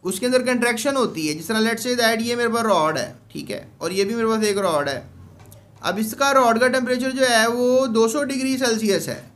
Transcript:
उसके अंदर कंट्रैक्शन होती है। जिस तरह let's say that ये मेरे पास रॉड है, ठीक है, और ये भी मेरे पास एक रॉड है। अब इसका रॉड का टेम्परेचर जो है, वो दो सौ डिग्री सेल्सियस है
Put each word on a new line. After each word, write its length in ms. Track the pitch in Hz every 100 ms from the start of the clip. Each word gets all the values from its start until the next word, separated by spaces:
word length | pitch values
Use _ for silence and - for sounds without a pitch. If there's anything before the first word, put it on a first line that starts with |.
उसके 220 | 180 185 247
अंदर 180 | 254
कंट्रैक्शन 520 | 247 247 240 226 285 277
होती 320 | 226 - 156
है। 60 |
जिस 140 | 151 170
तरह 120 | 220
let's 280 | 220 233 247
say 120 | 247
that 220 | 226 226
ये 140 | 226 240
मेरे 140 | 233
पास 160 | 226 226
रॉड 320 | 180 156 156
है, 180 | - - -
ठीक 160 | - -
है, 220 | - - -
और 100 | 165
ये 140 | 190 196
भी 100 | 233
मेरे 120 | 226
पास 160 | 220
एक 140 | 214 196
रॉड 320 | 190 156 143
है। 200 | 131 - - - - - - - -
अब 160 | - 185
इसका 320 | 220 - 277
रॉड 280 | 269 240 226
का 80 | 254
टेम्परेचर 440 | 262 247 247 262
जो 140 | 262 262
है, 220 | 233 226
वो 400 | 240 247 254 262
दो 200 | 220 226
सौ 160 | 294
डिग्री 340 | 285 277 262 262
सेल्सियस 500 | 254 226 220 185 -
है 240 | 92 -